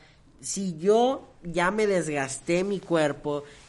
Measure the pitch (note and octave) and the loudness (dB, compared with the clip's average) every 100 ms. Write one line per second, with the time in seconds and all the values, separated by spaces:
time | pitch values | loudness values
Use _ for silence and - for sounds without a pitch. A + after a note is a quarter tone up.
0 | - - - - - - G3 D#3 F3+ A3 | -20 -20 -20 -16 -10 -6 -6 -2 4 4
1 | B3 C4+ - - F3 E3 F3 G#3 G#3+ F#3 | 4 0 -8 -16 -6 0 0 2 2 2
2 | D#3 D3 C3+ - - E3+ G3 G3 - E3+ | 0 -2 -4 -6 -2 0 0 -4 0 2
3 | D3+ C#3 D3 D3 C#3+ - | 2 0 -4 -4 -6 -20